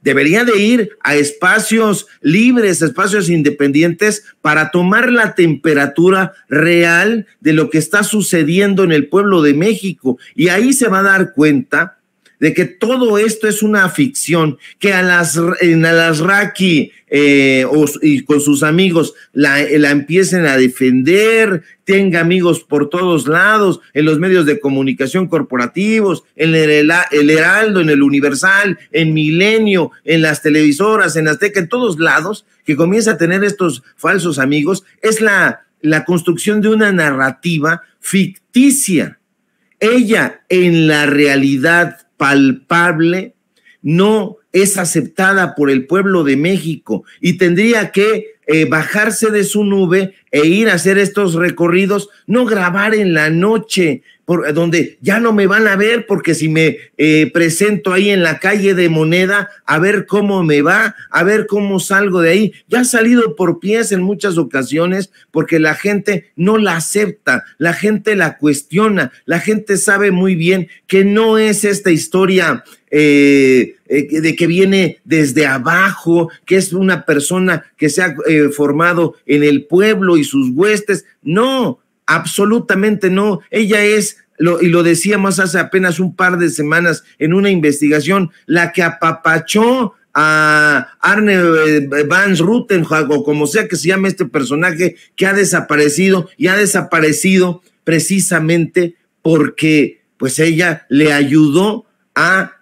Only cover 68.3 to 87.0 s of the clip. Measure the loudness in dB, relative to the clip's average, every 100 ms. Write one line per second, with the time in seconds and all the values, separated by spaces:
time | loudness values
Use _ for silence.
68.3 | -2 -2 -2 -2 -2 0 0 -4 -8 -6
69.3 | -4 -2 -4 -2 -2 0 0 0 0 0
70.3 | 0 0 -2 -2 -12 _ 2 2 2 2
71.3 | 2 2 0 -2 -2 0 -2 0 0 2
72.3 | 2 0 -4 -8 -20 _ 0 4 4 4
73.3 | 4 4 2 0 -6 _ -4 -2 -4 -2
74.3 | -2 -2 2 2 2 0 -4 -4 0 0
75.3 | 0 0 -2 -2 0 0 -2 -2 0 -2
76.3 | -8 -2 0 0 -2 -2 -2 -2 -2 -2
77.3 | -2 -2 -4 -8 _ -4 0 -4 -2 -2
78.3 | 2 0 0 -2 0 0 0 -2 -4 -2
79.3 | 0 2 0 0 0 2 0 2 2 0
80.3 | -2 -2 0 0 0 -2 -6 -6 _ -4
81.3 | -2 0 0 -4 -6 _ _ -4 -4 -2
82.3 | -2 0 0 0 0 0 0 0 0 -2
83.3 | -4 -4 -4 0 2 2 0 -2 -8 _
84.3 | _ 0 2 2 2 2 0 0 0 0
85.3 | -2 -2 -2 -2 -2 -2 -2 -4 -2 -2
86.3 | 0 -2 -2 -2 0 0 -2